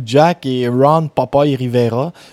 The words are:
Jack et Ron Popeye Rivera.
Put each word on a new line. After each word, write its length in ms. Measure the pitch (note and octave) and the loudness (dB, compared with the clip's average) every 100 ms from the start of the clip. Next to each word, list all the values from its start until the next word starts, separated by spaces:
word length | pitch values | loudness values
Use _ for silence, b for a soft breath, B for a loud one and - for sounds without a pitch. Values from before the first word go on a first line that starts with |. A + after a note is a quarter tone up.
Jack 420 | A#2 C3+ E3 F3 C3+ | -2 2 2 0 -4
et 200 | B2+ A#2+ | -4 -2
Ron 420 | B2 C#3 D#3+ D#3 | 2 2 2 0
Popeye 480 | - B2 C#3 D3 C3 | -4 -2 0 0 0
Rivera. 580 | B2 B2 A#2 A#2 D#3+ - B | -2 0 0 -2 -6 -10 B